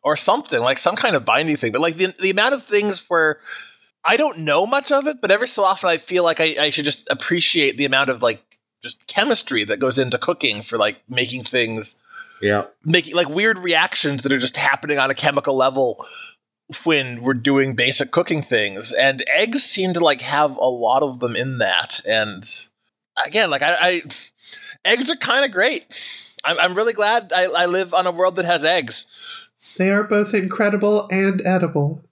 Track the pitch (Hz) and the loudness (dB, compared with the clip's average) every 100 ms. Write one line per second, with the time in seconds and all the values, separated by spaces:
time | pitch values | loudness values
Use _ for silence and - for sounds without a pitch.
0 | 147 151 - 247 - 127 123 131 165 214 | 0 0 2 0 0 -2 0 0 -2 0
1 | 240 165 107 123 160 147 117 123 165 165 | 0 0 0 0 0 -2 -2 0 -2 0
2 | 185 - 190 190 233 277 - 208 208 185 | -4 0 -2 2 0 0 -2 0 0 -6
3 | - 170 156 147 - - - _ _ _ | -2 0 0 -2 -12 -16 -16 _ _ _
4 | 165 233 302 185 151 147 208 277 277 285 | 0 2 2 0 0 2 2 0 2 0
5 | 285 277 190 208 247 - 190 190 185 165 | 0 -4 2 2 2 2 2 2 0 0
6 | - 180 170 160 160 151 151 147 147 - | 0 2 2 4 2 2 0 0 -2 -4
7 | - 139 - 175 - 170 139 120 139 135 | -4 -4 -2 0 2 2 2 0 0 2
8 | 135 120 120 110 _ _ _ _ 117 - | 0 2 0 -2 _ _ _ _ -16 -16
9 | - 196 240 226 - 120 104 104 131 123 | -4 0 2 0 0 -4 -2 -2 0 0
10 | 127 123 - 175 131 107 107 117 107 104 | -2 -2 -2 0 0 -2 -6 -2 -2 -2
11 | _ 127 123 127 120 127 117 110 107 - | _ -4 -4 -6 -4 -2 -2 -4 -8 -14
12 | _ - - - 101 104 - _ 156 175 | _ -20 -20 -6 -2 0 -2 _ 0 0
13 | 165 165 175 160 220 202 180 160 185 - | 0 -2 0 0 0 0 0 0 0 0
14 | 147 139 135 135 127 - 143 139 147 143 | -2 -2 0 0 0 0 0 0 -2 0
15 | 135 135 151 143 - 135 131 131 127 107 | 0 0 0 0 0 2 2 2 0 -2
16 | - - - _ _ _ _ - 165 151 | -12 -16 -18 _ _ _ _ -6 0 0
17 | 131 120 123 127 127 139 135 123 123 135 | 0 -4 -2 0 2 2 2 2 0 0
18 | 131 - - 160 139 117 101 98 110 - | 0 0 0 -2 0 0 0 -2 -2 2
19 | 135 131 - 147 226 262 - 202 185 175 | 2 2 0 0 0 0 0 0 0 2
20 | 170 131 - 147 151 - 127 123 113 135 | 2 2 -2 0 0 0 -2 0 2 2
21 | 143 123 120 107 131 127 101 90 78 - | 0 -2 -4 -2 -4 -2 0 0 -2 -6
22 | - 110 107 95 104 - - _ _ _ | -2 -2 -2 -6 -6 -6 -8 _ _ _
23 | _ - - 196 196 139 147 175 175 180 | _ -6 -2 0 0 0 0 2 2 0
24 | 147 - - _ - - - - 185 240 | -6 -16 -18 _ -20 -20 -20 -6 0 0
25 | 262 330 - 262 277 185 233 339 - - | 0 -4 0 0 0 2 0 0 -10 -12
26 | - - - - 147 170 180 185 226 208 | -10 -12 -12 -6 -4 2 2 2 -2 2
27 | 208 233 196 180 185 165 175 180 185 175 | 2 2 0 0 2 2 2 2 2 0
28 | 180 170 185 180 175 175 151 180 123 - | 0 0 0 0 0 2 2 2 0 -8
29 | - - - - - _ - - 190 202 | -12 -16 -18 -18 -20 _ -20 -2 0 0
30 | 214 208 208 214 190 - 208 202 202 208 | 2 0 2 0 -2 0 0 2 2 2
31 | - 190 196 185 180 185 165 147 143 - | 0 0 2 0 0 2 2 0 -2 -4
32 | _ | _